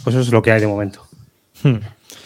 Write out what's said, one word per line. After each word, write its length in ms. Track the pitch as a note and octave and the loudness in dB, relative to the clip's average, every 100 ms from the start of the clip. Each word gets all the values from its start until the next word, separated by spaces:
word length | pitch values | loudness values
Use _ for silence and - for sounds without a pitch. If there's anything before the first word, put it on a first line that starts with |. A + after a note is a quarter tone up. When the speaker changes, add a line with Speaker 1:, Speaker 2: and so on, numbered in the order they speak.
Speaker 1:
pues 120 | B2 B2 | -2 -2
eso 60 | |
es 100 | A#2+ | 2
lo 100 | A2+ | 2
que 100 | A2 | 2
hay 80 | A2 | 2
de 60 | G#2+ | 0
momento. 360 | G2+ G2 - - - - _ _ - | -2 -6 -10 -20 -20 -20 _ _ -4
Speaker 2:
Hmm. 140 | D3 A2 G2+ - - - | -2 -2 -6 -18 -20 -20